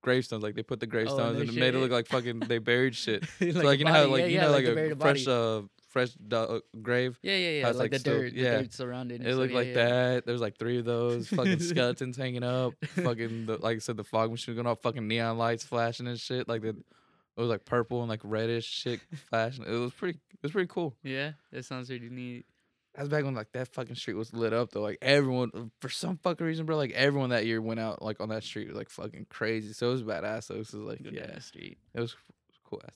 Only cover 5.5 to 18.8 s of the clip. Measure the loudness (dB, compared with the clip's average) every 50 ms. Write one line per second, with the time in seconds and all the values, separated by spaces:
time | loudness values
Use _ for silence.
5.5 | 2 0 -4 -8 _ _ _ _ 0 0 0 0 -2 -12 -6 -2 0 0 0 0
6.5 | -2 -4 -6 _ -16 -12 -2 0 2 2 2 0 -2 -4 -2 0 0 2 2 0
7.5 | 0 2 2 2 2 2 0 0 0 0 2 2 2 2 0 0 0 2 2 4
8.5 | 4 4 2 -2 -6 -8 -8 -6 -6 -6 -6 -8 -8 -4 -2 0 2 2 2 2
9.5 | 2 2 0 2 4 4 4 6 6 6 4 4 4 2 0 0 -2 0 -2 -4
10.5 | -4 _ -2 0 0 0 0 0 0 2 2 2 2 0 -2 -2 0 2 4 4
11.5 | 2 2 0 0 2 2 2 2 2 -2 -4 -6 -6 -4 -6 -4 -4 -2 -2 0
12.5 | 0 0 0 -2 -2 _ -12 -6 -4 0 0 0 0 0 -4 -4 -4 -6 -2 -2
13.5 | -4 -2 0 0 -2 0 -2 -6 -6 -6 -6 -2 2 2 2 2 0 -4 -6 -6
14.5 | -6 -2 0 0 -2 0 0 -2 -2 -2 -2 0 0 2 2 0 0 2 2 0
15.5 | 0 0 -4 -4 0 0 0 0 -2 -4 -8 -8 -8 -8 -6 -4 -4 -4 -2 -2
16.5 | -4 -4 -2 -4 -6 -6 -10 _ _ _ _ _ _ _ _ _ _ -4 -2 0
17.5 | 0 -2 _ 0 0 0 0 0 -2 -4 -2 -2 -4 -6 -4 -2 -2 0 0 0
18.5 | 0 -2 -2 -6 -8 -6